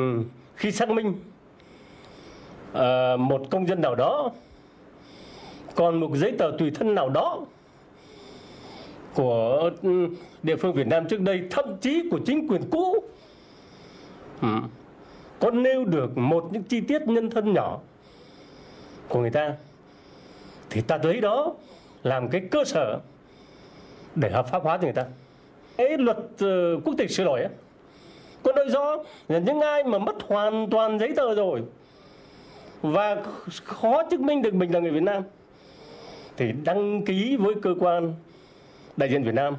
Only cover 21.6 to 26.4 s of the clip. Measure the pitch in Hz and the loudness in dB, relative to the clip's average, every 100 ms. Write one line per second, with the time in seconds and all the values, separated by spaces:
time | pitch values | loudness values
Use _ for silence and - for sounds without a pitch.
21.6 | - - - - 127 127 117 180 185 294 | -20 -20 -20 -8 -4 -2 -2 -4 -2 0
22.6 | 262 175 117 113 - - - - - - | 0 0 -2 -4 -10 -20 -20 -20 -20 -20
23.6 | - - - - - 165 107 110 123 180 | -20 -20 -20 -20 -8 -2 0 0 -2 -2
24.6 | 156 175 156 123 127 - - - - - | -2 4 6 4 -2 -8 -20 -20 -20 -20
25.6 | - - 262 302 240 220 - - | -10 2 4 6 4 4 -2 0